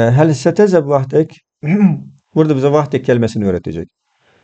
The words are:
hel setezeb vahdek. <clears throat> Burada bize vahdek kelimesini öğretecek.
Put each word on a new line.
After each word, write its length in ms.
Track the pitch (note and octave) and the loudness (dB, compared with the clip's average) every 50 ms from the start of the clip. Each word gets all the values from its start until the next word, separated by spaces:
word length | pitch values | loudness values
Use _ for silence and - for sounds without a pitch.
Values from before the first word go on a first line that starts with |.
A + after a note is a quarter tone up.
| A#2 A#2 B2 | 2 2 4
hel 180 | D3 D#3+ D#3+ C#3+ | 4 2 2 0
setezeb 540 | - - E3+ E3+ - G#3 G3 F3+ E3 C#3+ | 0 -2 0 2 2 2 4 2 0 0
vahdek. 440 | C#3 C#3+ C3+ C3 C3 D3+ D3+ D#3+ D#3 - _ _ _ _ _ D3 | 0 -2 -2 -2 0 0 0 0 -2 -6 _ _ _ _ _ -4
<clears throat> 720 | D3+ F#3+ G#3 G3+ F3 D3 C3+ C#3 - - _ _ _ - | -2 0 2 2 2 0 -2 -8 -14 -20 _ _ _ -2
Burada 200 | D#3+ D#3+ D#3 D3 | 0 0 0 0
bize 160 | C3 C3+ C#3 | 0 0 2
vahdek 340 | C#3+ D3+ C#3+ C#3+ C#3 B2 B2+ | 2 0 0 -2 -4 -4 -2
kelimesini 400 | C3+ B2 A#2 A2+ A2 - A2 G2+ | 0 0 0 0 -2 -2 -4 -2
öğretecek. 440 | G2 F2+ E2+ - - D#2+ E2 - - _ _ _ _ _ _ _ _ _ _ | -2 -2 -4 -6 -8 -10 -10 -10 -12 _ _ _ _ _ _ _ _ _ _